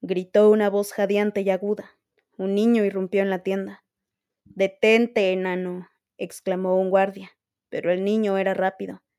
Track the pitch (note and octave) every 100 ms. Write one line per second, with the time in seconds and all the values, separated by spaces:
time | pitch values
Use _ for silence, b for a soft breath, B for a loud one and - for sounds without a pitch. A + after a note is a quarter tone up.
0 | F3+ F#3 F#3 G#3 G#3+ G#3+ G#3 G3 G3+ -
1 | G3+ G3+ G#3 G3+ G3 F#3 G3+ G#3 - _
2 | _ _ _ _ F#3+ G3 A3+ A#3 G3+ G3
3 | F#3+ G3+ G3 F#3+ F#3 G3 G3 G3 _ _
4 | _ _ _ _ _ - F#3+ F#3+ A3 A3
5 | A#3 A#3+ G3 F#3 F#3 F3+ F3+ F3+ F3 _
6 | _ _ F3 - - F#3 F#3 F#3 F#3+ F#3+
7 | G3 G3 F#3+ _ _ _ _ - E3 F3+
8 | G3 G#3+ G#3+ F#3+ F#3+ F#3+ F#3+ F#3+ G3 -
9 | _